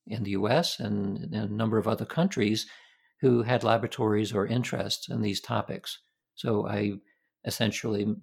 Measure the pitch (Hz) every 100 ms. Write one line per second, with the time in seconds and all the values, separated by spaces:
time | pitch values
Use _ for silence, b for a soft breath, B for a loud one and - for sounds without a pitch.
0 | - 113 101 95 104 147 170 - 104 101
1 | 98 98 113 107 104 104 113 110 110 110
2 | 120 - 190 - 104 107 - B B B
3 | B B 135 120 113 120 113 113 113 -
4 | 110 107 104 107 104 117 123 123 104 -
5 | - 120 104 98 - 113 - 92 - -
6 | _ _ _ - 123 107 104 104 104 101
7 | _ _ _ _ - - 110 - 117 104
8 | 107 107